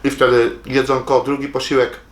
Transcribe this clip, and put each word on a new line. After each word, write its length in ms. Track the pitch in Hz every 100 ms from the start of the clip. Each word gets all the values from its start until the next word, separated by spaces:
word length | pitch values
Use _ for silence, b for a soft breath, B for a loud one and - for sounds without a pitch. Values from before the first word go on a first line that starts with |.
i 60 | 139
wtedy 480 | 135 127 120 117 - -
jedzonko, 540 | 131 131 131 127 131
drugi 280 | 127 139 143
posiłek 520 | 156 - 135 120 - -